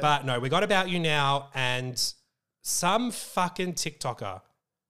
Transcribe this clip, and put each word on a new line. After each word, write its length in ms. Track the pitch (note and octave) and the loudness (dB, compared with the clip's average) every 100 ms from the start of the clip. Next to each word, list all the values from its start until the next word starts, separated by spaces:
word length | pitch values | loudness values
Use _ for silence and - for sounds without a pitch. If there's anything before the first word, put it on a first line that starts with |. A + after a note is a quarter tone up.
But 240 | D3+ C#3+ C3+ | 4 4 2
no, 140 | B2 | -2
we 100 | B2+ | 0
got 140 | D#3+ | 2
About 260 | G#3 G3 F#3 | 4 2 2
You 100 | F3 | 0
Now, 500 | D#3+ D3+ C#3 C#3 C#3 | 2 2 2 2 -2
and 480 | C3 B2+ B2+ B2+ B2 - - _ _ _ _ | -2 0 0 -4 -4 -4 -6 _ _ _ _
some 480 | - - F3 A3 B3 | -6 -2 2 2 0
fucking 640 | - - - G3+ F#3 F3+ E3+ | -6 -6 -2 -2 -2 -4 -4
TikToker 680 | D#3 - C3 A#2 G#2 F#2 - _ _ _ _ | -6 -6 -6 -6 -8 -10 -14 _ _ _ _